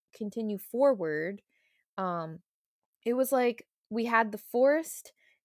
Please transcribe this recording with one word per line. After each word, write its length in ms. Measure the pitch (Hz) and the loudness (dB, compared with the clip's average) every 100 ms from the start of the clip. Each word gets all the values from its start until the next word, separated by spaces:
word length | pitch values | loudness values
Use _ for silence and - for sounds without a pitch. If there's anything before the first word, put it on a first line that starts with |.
| _ | _
continue 440 | - 208 214 220 202 | -10 -8 -6 -4 -6
forward, 840 | - 233 277 233 165 151 165 202 _ _ _ _ _ - | -6 2 4 4 0 -2 -4 -8 _ _ _ _ _ -6
um, 420 | 190 175 160 165 _ _ _ _ _ _ - | -4 -4 -6 -10 _ _ _ _ _ _ -2
it 80 | |
was 180 | 247 254 | 0 2
like 360 | 269 247 233 - _ - | 2 2 -2 -8 _ -8
we 160 | 214 233 | -4 2
had 260 | 226 226 | 2 2
the 60 | 208 | -4
forest, 760 | - 240 269 302 320 - - - _ _ | -4 2 4 4 0 -10 -16 -20 _ _